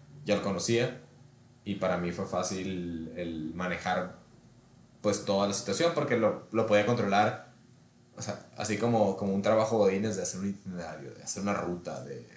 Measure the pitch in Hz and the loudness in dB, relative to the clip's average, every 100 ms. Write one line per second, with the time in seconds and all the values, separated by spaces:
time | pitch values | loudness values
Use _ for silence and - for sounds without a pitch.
0 | - - - 98 98 90 98 117 131 - | -20 -8 0 0 0 -2 2 2 0 -4
1 | - - - - - - 101 98 92 87 | -16 -20 -20 -20 -20 -12 -8 -2 0 0
2 | 87 87 92 92 92 95 92 90 87 82 | -2 -4 -4 -2 -2 -4 -4 -4 -6 -8
3 | 80 85 87 80 78 85 90 85 - 90 | -8 -8 -6 -6 -6 -4 -4 -4 -2 -2
4 | 92 - - - - - - - - - | -4 -10 -20 -20 -20 -20 -20 -20 -20 -4
5 | 107 98 - 98 101 98 - 98 170 156 | 0 0 2 2 2 0 -2 2 2 2
6 | 131 117 104 - - 107 110 104 104 120 | 2 4 4 2 -2 0 4 4 4 2
7 | 98 101 107 - - - - - - _ | 2 4 4 0 -10 -20 -20 -20 -20 _
8 | - - - - - - 101 104 117 113 | -20 -12 -10 -10 -10 -6 -4 0 2 4
9 | 101 95 98 98 104 110 110 110 98 98 | 4 2 0 2 4 4 4 4 4 4
10 | 107 95 90 92 101 98 92 90 82 78 | 0 -2 -4 -4 -4 -6 -8 -10 -10 -12
11 | 67 - - - 101 87 85 87 87 69 | -14 -12 -8 -4 -2 -2 -2 -6 -6 -10
12 | 67 67 - | -10 -12 -14